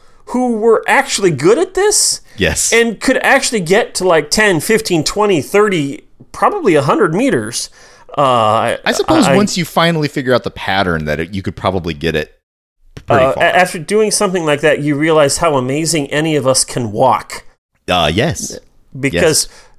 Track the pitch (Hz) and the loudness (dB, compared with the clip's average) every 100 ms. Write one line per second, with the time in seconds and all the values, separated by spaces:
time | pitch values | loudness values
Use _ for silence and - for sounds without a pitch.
0 | - - - 254 254 220 226 220 - 226 | -20 -20 -6 -4 -2 0 2 2 2 0
1 | 262 - 196 139 156 262 381 381 415 - | 0 0 0 2 2 2 0 0 0 2
2 | - - - - 185 - - 226 233 196 | 0 -4 -10 -4 -2 -2 0 2 0 0
3 | - 254 202 254 - 220 160 196 - - | 0 0 2 0 0 -4 0 0 0 -2
4 | 180 160 147 - 214 165 - 220 220 170 | 2 2 0 0 2 0 0 0 0 -2
5 | - 202 208 170 - 202 208 180 139 - | -2 -2 0 0 0 0 0 0 -4 -8
6 | _ - - - 226 403 269 151 135 240 | _ -20 -20 -2 -2 0 2 2 2 2
7 | 185 170 269 147 107 - - - - - | 2 2 0 0 -4 -8 -10 -16 -20 -20
8 | - - 139 123 107 110 113 90 - - | -8 0 2 4 2 2 0 -2 -2 -2
9 | - 330 196 156 202 - 165 - 165 165 | 2 2 4 2 2 -2 -2 0 0 0
10 | 147 - 127 123 - - - 95 95 82 | -2 -4 0 0 0 -8 -2 0 0 -2
11 | 76 76 87 101 95 - 101 92 85 73 | -2 -4 -4 -6 -8 -4 -4 -2 -4 -4
12 | 80 78 76 _ _ _ _ _ _ - | -2 -2 -6 _ _ _ _ _ _ -20
13 | - 143 131 - 170 180 180 185 151 208 | -2 2 2 2 2 2 0 -2 -2 0
14 | 214 - 202 180 156 143 156 139 147 143 | 0 0 0 0 0 2 2 2 0 0
15 | 160 156 143 - 170 139 127 143 160 160 | 2 4 2 2 0 0 -2 -4 -2 -2
16 | 139 147 160 151 127 127 - - 117 104 | -2 -2 0 0 0 0 -2 -4 -4 0
17 | 131 107 - - - _ _ _ - 90 | 2 0 -4 -16 -18 _ _ _ -2 0
18 | 76 85 151 107 - - - _ _ 131 | 2 0 -2 -4 -10 -14 -18 _ _ -8
19 | 135 170 170 156 - - - | -4 0 2 0 -4 -10 -20